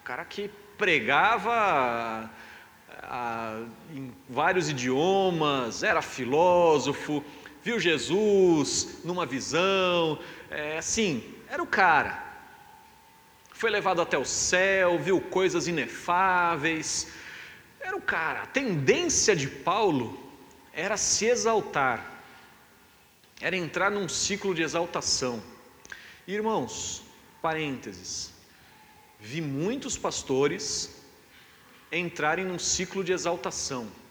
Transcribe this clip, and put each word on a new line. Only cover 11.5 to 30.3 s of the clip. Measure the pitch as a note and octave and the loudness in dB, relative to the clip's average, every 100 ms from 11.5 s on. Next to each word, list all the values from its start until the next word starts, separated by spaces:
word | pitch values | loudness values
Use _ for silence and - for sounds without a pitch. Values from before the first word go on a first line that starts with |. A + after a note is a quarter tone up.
| C#4+ | -6
o | E4+ | 0
cara. | - F#3 D3+ G#2 - - - - - - - - - - - - - - | 4 6 6 4 -4 -12 -16 -20 -20 -20 -20 -20 -20 -20 -20 -20 -20 -20
Foi | - A3+ | -4 0
levado | G#3 F#3 F3 | 2 2 0
até | E3 D#3+ | 2 0
o | |
céu, | B2 - - F3+ F#3+ F#3+ F3+ E3+ | 0 -2 2 4 4 4 4 2
viu | D3+ F3+ | 2 2
coisas | - F#3 F#3 E3 E3+ | 2 0 2 2 0
inefáveis. | E3 A2+ - - F3 F#3+ F3+ F3 E3 D#3 D#3+ D3 - - - - - - - - - | -2 -4 -6 0 2 4 4 2 2 0 -2 -4 -6 -6 -14 -18 -18 -18 -20 -20 -14
Era | F#4 | -8
o | G4 | -4
cara. | - F#3+ D#3+ A#2+ | -2 -2 -2 -4
A | G2+ | -4
tendência | C4+ C4 E3 C3+ C#4 F4 - - | -2 0 0 2 2 2 2 2
de | F3 C3 | 2 0
Paulo | - E3+ G3 G#3 C#3+ A2 F#2 - - - - - | -4 -2 2 2 2 -2 -10 -18 -20 -20 -20 -14
era | - F#3+ G#3+ | -8 -4 -2
se | - - G#3+ | 0 2 2
exaltar, | A#3+ G#3+ A3 - D3+ C3 A2+ - - - - - - - - - _ _ _ _ - | 2 2 0 0 0 0 0 -8 -18 -20 -20 -20 -20 -20 -20 -20 _ _ _ _ -8
era | D3+ | -6
entrar | F#3 D#3+ F3 F#3+ | -4 -4 0 0
num | G3+ F3+ | 0 -4
ciclo | - - G3+ G3 | -4 -2 -2 -2
de | E3 | -2
exaltação. | D#3+ E3 E3+ F3 - - B2+ A#2 F#2 - - - - - - - - | -2 -2 -4 -4 -2 -2 -2 -4 -10 -20 -20 -20 -20 -18 -18 -20 -8
Irmãos, | G#3 G#3+ G#3 A#2+ - - - - - - - | -4 -2 -2 -4 -6 -8 -10 -14 -20 -20 -6
parênteses, | E3 D#3 D3+ B2 A2+ F2+ F2+ - - - - - - - - - - _ | -4 -2 -4 -6 -10 -14 -10 -10 -10 -16 -20 -20 -20 -20 -20 -20 -20 _
vi | G#2+ D3+ | -12 -8
muitos | D3+ C3+ F3+ C4+ C#4 - | -6 -4 -4 -4 -6 -6
pastores | F3 - - | -4 -6 -2